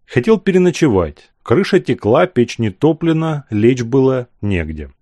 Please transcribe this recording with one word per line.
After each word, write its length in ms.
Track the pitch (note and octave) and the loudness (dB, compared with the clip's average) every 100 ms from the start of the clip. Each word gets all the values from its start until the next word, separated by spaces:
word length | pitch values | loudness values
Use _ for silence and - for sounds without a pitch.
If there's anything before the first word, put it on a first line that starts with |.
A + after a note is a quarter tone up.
| _ | _
Хотел 320 | C3 E3 A3 | -4 0 0
переночевать. 960 | - F#3 F3+ - D#3 F#2+ D#2+ - _ _ | 2 2 2 2 2 2 0 -6 _ _
Крыша 380 | - B2 G3+ G3 | -2 0 2 0
текла, 480 | - B2+ G2+ C3+ F3+ | 0 -4 0 2 2
печь 320 | - A#2+ - | 0 -2 -2
не 100 | A2 | -6
топлена, 760 | F#2 D3+ D#3 E3 D#3+ D#3+ D3 - | 0 0 0 -2 -2 -2 -6 -6
лечь 320 | G#2 A2+ C3 | 0 2 0
было 460 | A#2 C3+ C3 C3 B2 _ | 0 0 0 0 -6 _
негде. 520 | G#2 F#2 D#2+ D2+ C#2+ _ | -4 -4 -4 -10 -14 _